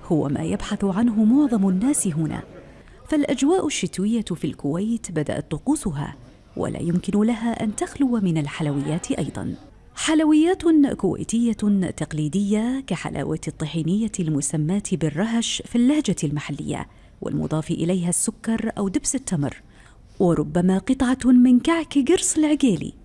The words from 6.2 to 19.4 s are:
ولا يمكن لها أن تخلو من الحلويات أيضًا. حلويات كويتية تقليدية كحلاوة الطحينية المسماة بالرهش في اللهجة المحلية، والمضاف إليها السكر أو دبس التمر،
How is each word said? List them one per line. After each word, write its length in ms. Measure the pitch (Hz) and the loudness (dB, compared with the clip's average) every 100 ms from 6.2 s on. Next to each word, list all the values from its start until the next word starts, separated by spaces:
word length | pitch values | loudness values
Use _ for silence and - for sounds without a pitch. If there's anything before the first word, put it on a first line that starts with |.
| - - - - | -20 -20 -16 -6
ولا 240 | - - | -6 -4
يمكن 400 | 170 175 - 202 | -2 -2 0 0
لها 420 | 220 226 233 226 | 0 0 -4 -4
أن 120 | 214 - | -4 -4
تخلو 320 | 359 - 269 | -8 -2 0
من 300 | 233 196 160 | 0 0 0
الحلويات 760 | 143 - 151 143 143 165 - | -4 -4 -2 -2 -2 -4 -4
أيضًا. 440 | 262 151 - 95 - - - - - | -4 -4 -6 -8 -10 -14 -20 -20 -8
حلويات 680 | - 311 311 302 330 381 339 320 277 - | 0 2 6 6 4 2 4 6 4 2
كويتية 920 | 185 - - 226 233 214 208 202 185 - | -2 -2 -2 0 0 0 2 2 0 -4
تقليدية 880 | 151 156 151 180 202 214 233 262 269 | -6 -4 -2 0 0 0 0 -4 -4
كحلاوة 540 | 165 - - 139 156 - | -6 -4 -6 -4 -4 -6
الطحينية 640 | - 156 165 156 202 220 - | -6 -6 -2 0 0 -2 -2
المسماة 640 | 165 147 147 165 151 202 - | -2 0 0 -2 0 -2 -2
بالرهش 680 | 160 156 151 226 233 226 - - | -2 -2 -2 -2 0 -2 -6 -4
في 100 | 240 | 2
اللهجة 400 | 247 302 269 170 | 2 2 0 -2
المحلية، 640 | 151 143 - 143 147 147 - - - - | -2 -4 -6 -8 -6 -8 -10 -16 -20 -10
والمضاف 500 | - 151 156 156 156 | -6 -4 -2 -4 -2
إليها 380 | 170 170 185 175 | -2 0 0 0
السكر 640 | 180 - - - 226 226 - | -2 -4 -4 -4 -2 -2 -4
أو 100 | 196 | -2
دبس 280 | 285 - 262 | -2 -4 -6
التمر، 460 | - 170 | -4 -2